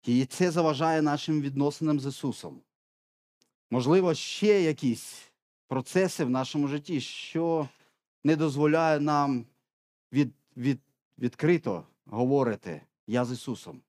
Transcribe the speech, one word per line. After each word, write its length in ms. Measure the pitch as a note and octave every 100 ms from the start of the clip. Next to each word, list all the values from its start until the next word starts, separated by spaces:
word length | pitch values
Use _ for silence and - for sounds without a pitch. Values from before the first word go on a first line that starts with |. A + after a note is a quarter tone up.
І 240 | - B2 C3+
це 240 | - F3+
заважає 520 | E3 D#3+ C#3 E3 D#3+
нашим 380 | D3+ C#3+ - D#3
відносинам 600 | C#3 C3+ C#3+ - D#3 D3
з 60 | C3+
Ісусом. 560 | - C3+ - E2 C#2 _ _ _ _ _ _ _ _ _ _ _
Можливо, 440 | B2 B2 F3+ F3+
ще 480 | D#3 - - G#3 G3+
якісь 680 | D#3+ D3 C3+ A2 - - - _ _ _ _
процеси 580 | C3 - F#3 F#3+ -
в 60 | C3+
нашому 380 | B2+ C3 D3+ C#3+
житті, 320 | D3 D3 D3+
що 680 | - - - E3 E3 E3 C#3+ _ _ _ _ _
не 120 | D3 D#3
дозволяє 640 | D#3 C#3 D3+ D#3+ D#3+ D3+
нам 460 | D3 D3 C#3+ B2 A2+ _ _ _ _ _ _
від-, 220 | C3 C3 - _ -
від-, 240 | B2+ C3+ _ _ _ -
відкрито 680 | B2 - D3+ E3+ B2+ F2+ - _
говорити: 840 | - G#2+ B2+ C#3 A#2+ G#2 F2 D2+ _ _ -
«Я 180 | A#2+
з 80 | B2
Ісусом». 500 | B2 - A2 F2 C#2+